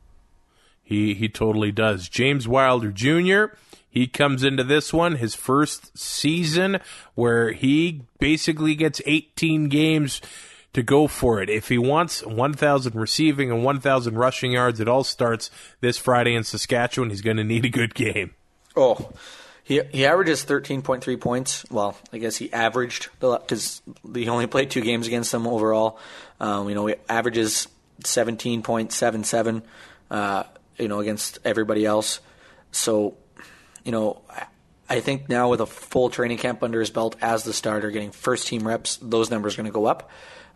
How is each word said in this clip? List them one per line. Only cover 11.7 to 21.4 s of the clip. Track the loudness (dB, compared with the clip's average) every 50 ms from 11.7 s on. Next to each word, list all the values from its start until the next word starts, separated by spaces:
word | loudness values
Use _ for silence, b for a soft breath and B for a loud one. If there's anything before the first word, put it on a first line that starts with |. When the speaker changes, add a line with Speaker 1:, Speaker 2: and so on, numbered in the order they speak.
| 2 2
Speaker 1:
wants | 2 4 2 2 2 0 -2 -6 -8
one | -6 -2 0 0 0 0
thousand | 2 2 4 4 4 2 0 -2
receiving | -2 -2 0 2 2 4 4 4 2 0 0
and | 0 2 2
one | 2 0 2
thousand | 2 2 2 2 2 0 0 2
rushing | 2 2 2 0 -2 0 2
yards, | 2 2 2 2 2
it | 2 2
all | 2 2 2
starts | 0 0 0 0 0 0 0 -4 -8 B B B B B B
this | 0 0 0 0
Friday | 2 2 4 4 4 4 2
in | 0 -2
Saskatchewan. | -4 -6 -6 -4 0 0 0 0 0 -2 -2 -4 -4
He's | -4 -4
gonna | -2 0 0 0 0
need | 0 0 0 0
a | 0
good | 0 0 -2 -2 -2
game. | -2 -2 -2 -2 -2 -4 -6 -10 _ _ _ _ _ _ _ 0
Speaker 2:
Oh, | 4 4 4 4 2 -2 -8 B B B B B B B B B B B
he, | -2 0 0 0 0
he | 0 2 4 4
averages | 4 4 4 2 0 0 0
thirteen | 0 -2 -2 -2 -2 -6 -4
point | -2 -2 -4 -2 -2
three | -4 -4 -2
points. | -2 -2 -2 -2